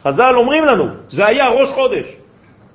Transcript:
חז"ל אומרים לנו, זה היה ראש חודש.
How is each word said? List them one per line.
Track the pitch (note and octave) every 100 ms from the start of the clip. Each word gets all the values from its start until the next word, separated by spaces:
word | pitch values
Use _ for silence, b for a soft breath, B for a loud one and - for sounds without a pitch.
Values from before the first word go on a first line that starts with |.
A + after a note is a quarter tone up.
חז"ל | C#3+ C#3 B3+ B3
אומרים | A#3+ D4+
לנו, | D4+ A3+ C3 - -
זה | C3 G#3
היה | B3+ C4
ראש | B3 C4+
חודש. | - B3+ F#3 A#2+ - - _ _ _ _